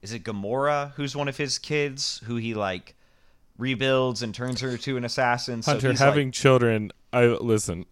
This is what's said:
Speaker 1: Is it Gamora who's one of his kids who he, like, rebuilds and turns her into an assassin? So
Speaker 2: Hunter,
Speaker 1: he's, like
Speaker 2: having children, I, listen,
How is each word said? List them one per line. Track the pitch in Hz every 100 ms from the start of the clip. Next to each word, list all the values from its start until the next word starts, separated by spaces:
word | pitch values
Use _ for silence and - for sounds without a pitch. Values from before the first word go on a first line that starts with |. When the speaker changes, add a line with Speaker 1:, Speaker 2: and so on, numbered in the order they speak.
Speaker 1:
Is | 101
it | 113
Gamora | 92 104 101 127 143 147 143
who's | 139 143 139
one | 143
of | 131
his | 139 -
kids | - 151 143 135 - -
who | 113 117
he, | 113
like, | 107 101 92 - _ _ _ _ _ _ -
rebuilds | 127 123 135 131 131 110
and | 117
turns | 104 123 123
her | 131
into | 120 - 127
an |
assassin? | 120 - 123 120 - 120
So | 113
Speaker 2:
Hunter, | 143 131
Speaker 1:
he's, | 117
like | 139
Speaker 2:
having | 147 135
children, | - 135 127 120 110 107 - _
I, | 123 120
listen, | 117 117 110 - 85 92